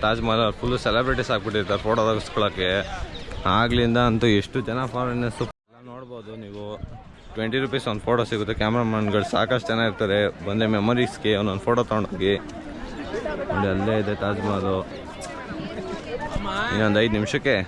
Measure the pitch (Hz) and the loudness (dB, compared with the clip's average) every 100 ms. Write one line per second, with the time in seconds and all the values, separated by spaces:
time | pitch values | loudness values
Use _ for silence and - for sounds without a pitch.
0 | 107 113 117 113 113 101 120 123 - 110 | 0 0 2 2 2 0 -2 0 2 2
1 | 127 127 117 113 98 107 98 101 107 113 | 2 0 0 0 0 -2 0 0 2 2
2 | 110 110 - - 104 90 92 95 90 - | 4 2 -2 0 0 0 0 0 -2 -6
3 | - - - - 98 98 117 120 120 117 | -8 -10 -10 -4 2 4 4 4 4 6
4 | 120 110 117 104 98 123 113 117 131 120 | 4 6 6 4 2 -4 -2 -2 -2 -2
5 | 123 120 120 107 117 - _ 117 123 123 | -2 -2 -2 -2 -6 -8 _ -20 -18 -16
6 | 127 120 104 110 104 101 104 104 - - | -16 -16 -14 -14 -12 -12 -10 -10 -12 -14
7 | - - - - 110 123 135 131 120 107 | -16 -20 -14 -4 -2 0 0 -2 -2 -4
8 | - 120 117 113 104 113 107 117 113 110 | 2 2 2 0 -2 0 2 2 2 2
9 | 104 104 101 - 110 123 - 113 113 95 | 2 2 2 0 2 0 0 0 2 2
10 | 107 101 104 - 90 101 110 110 104 120 | 2 4 2 0 -4 0 2 2 2 2
11 | 123 - 104 104 104 95 - 120 120 110 | 0 0 0 2 2 -2 2 2 2 0
12 | 98 95 92 98 - - - - - - | -2 0 2 2 -2 -12 -12 -12 -10 -10
13 | - - - - - - - 95 101 110 | -8 -6 -4 -6 -2 0 0 2 2 0
14 | 104 104 98 98 101 101 95 95 90 - | 0 -2 -2 -2 0 0 0 -2 -2 -10
15 | - - - - - 320 311 330 - 392 | -12 -12 -12 -10 -10 -8 -8 -8 -8 -8
16 | - 480 906 - 202 190 220 - 107 104 | -8 -6 -4 -4 -4 -2 0 2 4 4
17 | 113 110 104 143 139 113 | 4 2 0 0 2 2